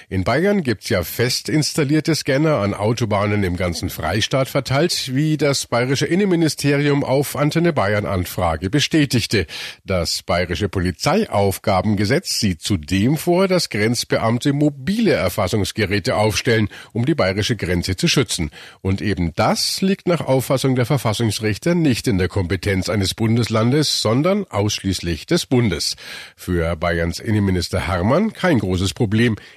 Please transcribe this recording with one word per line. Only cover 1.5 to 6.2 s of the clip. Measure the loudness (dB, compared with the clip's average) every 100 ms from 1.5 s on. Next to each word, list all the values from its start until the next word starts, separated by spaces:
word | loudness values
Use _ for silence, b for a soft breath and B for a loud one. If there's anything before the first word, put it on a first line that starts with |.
| 0 0 0 0 0 0 -2
Scanner | 0 0 2 2
an | 0
Autobahnen | 0 0 0 0 0 0 0
im | 0 0
ganzen | -2 -2 -6
Freistaat | -4 -2 -2 0 0 0
verteilt, | -2 -2 0 0 -2 -4
wie | -2 0 2
das | 0 0 -2
bayerische | 0 0 0 0
Innenministerium | 0